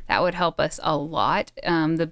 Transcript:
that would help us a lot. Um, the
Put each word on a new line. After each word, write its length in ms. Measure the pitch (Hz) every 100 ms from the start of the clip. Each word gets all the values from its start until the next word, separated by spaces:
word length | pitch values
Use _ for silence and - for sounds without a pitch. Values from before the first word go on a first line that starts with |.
| -
that 140 | -
would 120 | 175
help 260 | 175 175 -
us 180 | - -
a 140 | - 151
lot. 560 | 151 165 107 175 214 - -
Um, 320 | 170 156 160
the 140 | 165